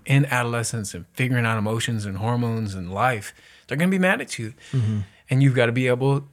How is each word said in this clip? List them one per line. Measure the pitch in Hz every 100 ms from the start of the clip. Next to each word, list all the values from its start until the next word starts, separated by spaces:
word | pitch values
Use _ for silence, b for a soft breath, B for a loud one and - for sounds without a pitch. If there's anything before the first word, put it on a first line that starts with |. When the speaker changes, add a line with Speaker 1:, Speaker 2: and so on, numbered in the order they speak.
| -
Speaker 1:
in | 139 139
adolescence | 123 120 117 117 117 101
and | 87 85
figuring | - 127 127
out | 117 110
emotions | 104 110 - 117
and | 101 98
hormones | 110 120 120 113 107 95
and | 87
life, | 98 123 117 101 B B B -
they're | 139
gonna | 175
be | 190
mad | 185 220
at | 254 -
you. | 110 - B
Speaker 2:
Mm-hmm. | 135 110 107 95 B -
Speaker 1:
And | 131
you've | 139
gotta | 127 117
be | 120 127
able | 123 135 139 143